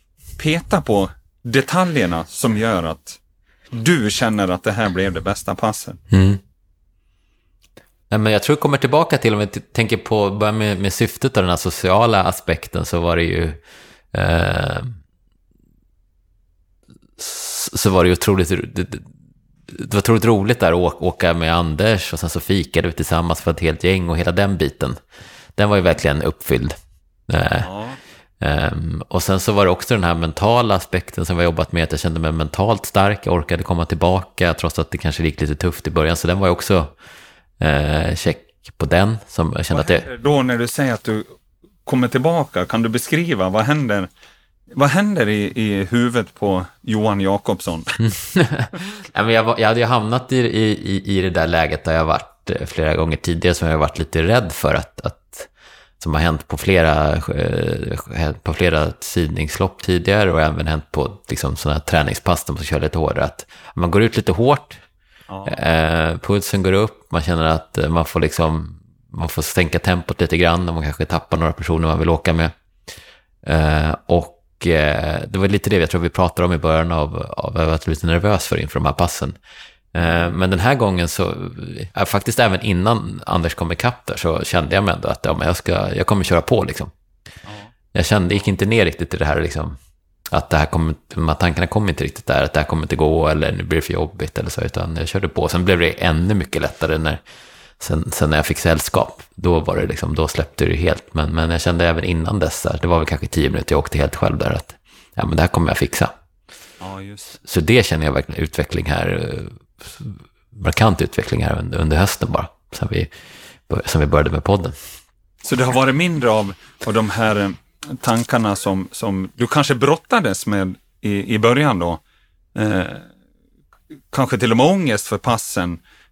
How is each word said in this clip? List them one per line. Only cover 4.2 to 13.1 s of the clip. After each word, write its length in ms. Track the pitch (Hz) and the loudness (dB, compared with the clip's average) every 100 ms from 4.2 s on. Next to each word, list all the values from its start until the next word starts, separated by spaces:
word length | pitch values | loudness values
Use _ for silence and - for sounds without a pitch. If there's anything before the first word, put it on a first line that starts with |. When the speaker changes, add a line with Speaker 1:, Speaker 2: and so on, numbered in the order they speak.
| 117 107 95 | 0 0 0
Speaker 1:
att 160 | 90 | 0
det 80 | - | -2
här 180 | 101 107 | -2 -2
blev 240 | 92 98 | 0 -2
det 80 | 85 | -2
bästa 340 | 90 101 - 101 | -4 -4 -4 -2
passet? 400 | 113 104 - - - | -2 -4 -10 -14 2
Speaker 2:
Mm. 260 | 95 95 101 - _ _ _ _ _ _ _ _ _ _ _ _ _ _ _ - | 4 6 2 -4 _ _ _ _ _ _ _ _ _ _ _ _ _ _ _ -4
Nej, 100 | 107 | 0
men 140 | 107 | 4
jag 100 | 107 | 4
tror 100 | - 147 | 4 2
jag 60 | |
kommer 160 | 151 139 | 2 2
tillbaka 400 | 135 143 165 147 | 2 2 2 2
till, 160 | 117 | 2
om 60 | 104 | 2
vi 80 | 101 | 0
t-, 120 | - | -6
tänker 380 | - - 110 110 | -6 -2 0 0
på, 340 | - 107 101 | 0 0 2
börja 200 | 101 104 | 0 0
med, 260 | 110 107 95 | 0 0 0
med 140 | 98 | -2
syftet 440 | - 117 - 135 - | 0 -2 0 -2 2
och 60 | |
den 60 | 92 | 2
här 80 | 87 | 0
sociala 680 | 92 - 92 95 117 104 | -2 -2 2 4 6 4
aspekten, 600 | 92 - - 85 - 85 80 | 2 0 -2 -4 -4 -6 -2
så 140 | 85 | -2
var 160 | 85 | 0